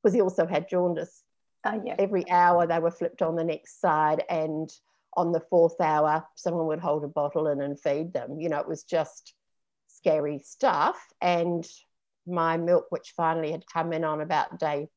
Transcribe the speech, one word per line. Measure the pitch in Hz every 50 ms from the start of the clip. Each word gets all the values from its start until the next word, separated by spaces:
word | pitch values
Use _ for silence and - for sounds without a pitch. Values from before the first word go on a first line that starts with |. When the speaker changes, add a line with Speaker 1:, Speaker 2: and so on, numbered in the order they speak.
Speaker 1:
'cause | - 208
he | 185 247
also | 196 185 180 - 170
had | - - 151 180 -
jaundice. | 190 180 180 175 170 160 170 - _ _ _ _ _ _ _ _ _ _ -
Speaker 2:
Oh, | 214 214 220
yeah. | 196 247 - -
Speaker 1:
Every | 196 202 208 185 - -
hour | 180 175 175 175 180 175 170
they | 165 165 165
were | 160 170
flipped | 170 - 170 170 - -
on | 185 160 165
the | 165 165
next | 170 151 156 _ - - -
side, | - 180 156 156 156 156 156 160 - -
and | 175 160 156 156 156 156 160 151 - - _ _ _ _ _ _ -
on | - 180 170
the | 170 160
fourth | 160 _ 180 175 165 165 165 -
hour, | 175 156 156 151 151 151 151 160 156 - _
someone | - - 180 170 170 160
would | 160 156 170
hold | 175 165 151 151 147
a | 147
bottle | 156 151 143 143 - 165 156
in | 151 143 139
and | 139 143 143 143
feed | _ 151 139 147 165 175
them. | 180 131 120 123 143 156
You | 160 170
know, | 151 147
it | - -
was | 160 156 -
just | - 180 165 151 - - - _ - _ _ _ _ _ _ _ _ _ _ _
scary | _ _ _ _ 180 156 156 147 147 147 139
stuff. | - - - _ - 254 185 147 151 - - - - _ _ _
And | 190 180 175 170 170 175 170 165 165 - - - _ _ _ _ _ _ _ _ _
my | 175 180 170 165 165 165 170
milk, | 170 170 180 165 - -
which | 175 170 - -
finally | - - 165 160 165 165 160 151
had | 156 170 -
come | - - 170 160 170 165
in | 160 165
on | 156 156 151
about | 151 170 160 151 - - - 175
day | 165 151 147 143 151 - _